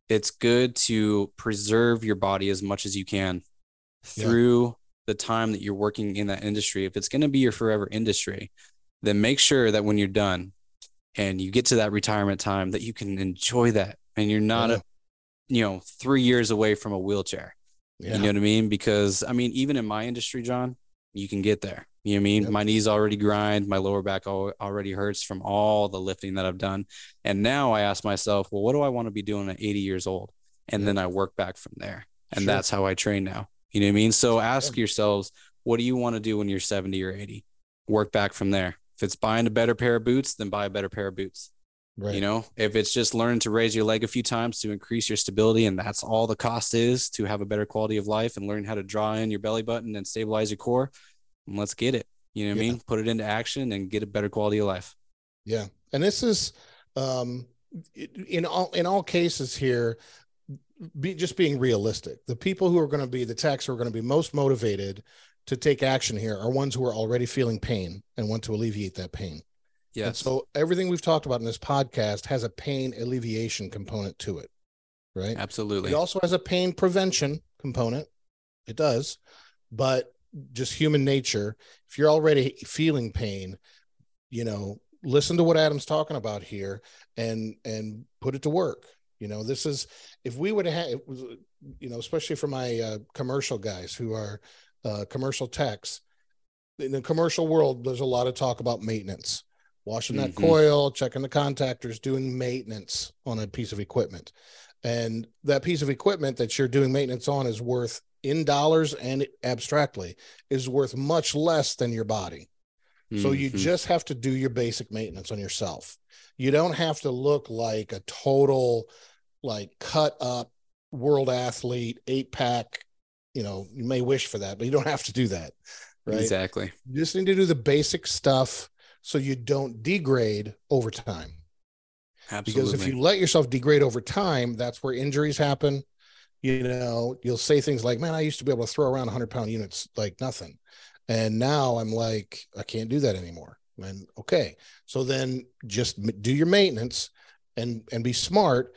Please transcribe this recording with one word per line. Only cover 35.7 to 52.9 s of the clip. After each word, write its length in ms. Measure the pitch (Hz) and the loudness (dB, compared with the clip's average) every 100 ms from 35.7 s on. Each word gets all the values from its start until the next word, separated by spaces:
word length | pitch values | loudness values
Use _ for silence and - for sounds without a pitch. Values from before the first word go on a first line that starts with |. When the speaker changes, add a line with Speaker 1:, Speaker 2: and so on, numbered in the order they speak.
| 117 | 2
Speaker 1:
do 80 | |
you 100 | 123 127 | 2 0
wanna 220 | 120 113 | 0 0
do 200 | 110 107 | 0 0
when 100 | 101 | 0
you're 120 | 98 | -2
seventy 420 | - 101 95 95 | -2 -2 -2 -4
or 100 | 92 | -4
eighty? 320 | 98 101 107 - _ _ _ - | -6 -10 -14 -16 _ _ _ 0
Work 220 | 107 104 | 0 2
back 220 | 107 101 | 0 0
from 180 | - 98 | 0 0
there. 260 | 98 90 - _ - | 0 0 -6 _ -6
If 60 | |
it's 120 | 101 - | -6 -2
buying 300 | 110 113 117 | 0 2 2
a 40 | |
better 240 | 110 117 | 2 2
pair 220 | 113 123 117 | 2 2 2
of 80 | |
boots, 300 | 117 131 135 | 2 2 0
then 140 | - 104 | -4 -4
buy 160 | 101 | -4
a 60 | 101 | -2
better 180 | 101 98 | -4 -6
pair 200 | - 98 | -4 -6
of 60 | |
boots. 380 | 95 95 - - _ _ _ _ - | -6 -8 -10 -20 _ _ _ _ -8
Speaker 2:
Right. 180 | 101 | -4
Speaker 1:
You 80 | 101 | 0
know, 240 | 101 113 107 - | 0 -2 -4 -2
if 180 | 107 | 0
it's 180 | 110 107 | 2 0
just 220 | 123 110 | 0 0
learning 260 | 113 117 117 | 2 2 2
to 100 | 113 | 2
raise 260 | 110 113 110 | 2 2 2
your 80 | |
leg 180 | 107 110 | 2 2
a 60 | 113 | 0
few 140 | 123 | -2
times 380 | - 117 117 - | -2 -2 -2 -4
to 120 | 107 | -6
increase 380 | 101 - 117 - | -6 -4 -4 -2
your 80 | 107 | -2
stability, 480 | - 101 110 113 110 | 0 4 6 6 4
and 120 | 92 | 2
that's 240 | 98 - | -4 -4
all 240 | - 113 113 | 0 2 2
the 80 | |
cost 380 | 107 117 117 - | 0 -2 -2 0
is 380 | 117 120 127 - | 2 4 2 -2
to 160 | - 101 | -4 -4
have 160 | 104 | -4
a 40 | 101 | -2
better 200 | 104 104 | -4 -2
quality 320 | 107 110 107 | -2 0 -2
of 80 | 101 | 0
life 320 | 107 117 101 | 0 -2 -4
and 80 | 101 | -6
learn 160 | 104 | -6
how 100 | 101 | -6
to 80 | 107 | -6
draw 300 | 95 107 107 | -4 -2 0
in 180 | 110 110 | 0 -2
your 100 | 101 | -2
belly 220 | 107 113 | -2 -2
button 320 | 110 117 113 | -2 -4 -4
and 120 | 104 95 | -8 -8
stabilize 440 | 110 110 110 107 | -6 -2 0 -2
your 60 | 104 | -4
core, 340 | 120 123 139 - - _ _ _ - | 0 0 0 -6 -20 _ _ _ -8
let's 280 | 101 104 | -6 -4
get 200 | - 120 | -2 0
it. 120 | 127 - _ _ | -2 -4 _ _
You 140 | 107 104 | -6 -2
know 80 | |
what 60 | 104 | 0
I 40 | |
Speaker 2:
Yeah. 60 | 113 | -2
Speaker 1:
mean? 80 | 120 | -2
Put 120 | - | -2